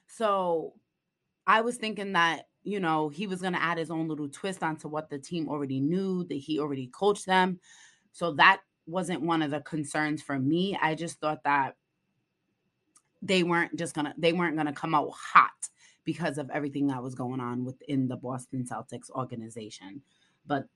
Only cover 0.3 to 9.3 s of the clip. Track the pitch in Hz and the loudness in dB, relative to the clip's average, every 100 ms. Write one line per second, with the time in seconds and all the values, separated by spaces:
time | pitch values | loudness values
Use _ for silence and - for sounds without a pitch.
0.3 | 196 180 165 - - _ _ _ _ _ | 2 2 0 -2 -10 _ _ _ _ _
1.3 | _ - 220 233 240 220 202 196 185 165 | _ 4 4 4 -2 -6 -4 0 4 4
2.3 | 151 - _ - 202 170 160 151 147 208 | 2 -6 _ -6 -2 2 2 0 -4 -6
3.3 | 185 185 175 160 170 156 165 165 151 143 | -4 -2 0 0 0 -2 -2 -2 -4 -6
4.3 | - 196 185 165 156 151 151 156 143 139 | -6 -6 -4 -4 -4 -6 -6 -6 -10 -6
5.3 | 175 147 143 139 135 143 180 196 180 170 | -4 -4 -4 -2 0 0 0 0 -2 -4
6.3 | 143 147 151 151 135 123 - 202 196 - | -6 -4 -4 -2 -4 -8 0 0 0 2
7.3 | 185 185 175 - - - _ _ - 170 | 4 4 0 -10 -20 -20 _ _ -6 -2
8.3 | 151 180 196 - _ - 180 170 160 165 | 8 8 8 2 _ -8 -4 -2 -2 0